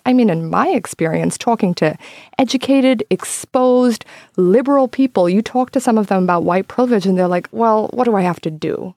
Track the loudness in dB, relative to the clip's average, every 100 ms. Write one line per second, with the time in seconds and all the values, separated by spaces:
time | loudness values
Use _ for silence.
0 | 0 2 2 0 -2 -2 0 -2 -4 -4
1 | -2 0 -2 -2 -2 0 0 0 -2 -2
2 | -14 -20 -12 -4 -2 -2 0 2 2 0
3 | -2 -4 -4 -12 -4 0 2 4 2 0
4 | -8 -20 -10 0 2 2 2 2 2 0
5 | 0 2 2 0 0 -4 -2 -2 0 0
6 | 0 0 0 0 0 0 -2 -2 0 2
7 | 0 0 0 -2 -4 -2 2 2 0 -2
8 | 0 2 0 -2 -8 -6 -6 -6 -10